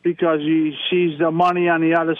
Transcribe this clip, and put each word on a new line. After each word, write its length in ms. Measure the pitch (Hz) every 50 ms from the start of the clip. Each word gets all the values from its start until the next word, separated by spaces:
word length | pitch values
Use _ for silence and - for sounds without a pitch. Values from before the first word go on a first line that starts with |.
| -
Because 360 | 175 170 - 180 165 160 151
he 340 | 147 151 160 160 156 156 143 - - -
sees 280 | 180 180 180 170 151 143
the 120 | 170 165
money 380 | 160 165 180 180 180 180 175 175
on 120 | 170 165
the 140 | 165 160 165
other 220 | 170 165 165 160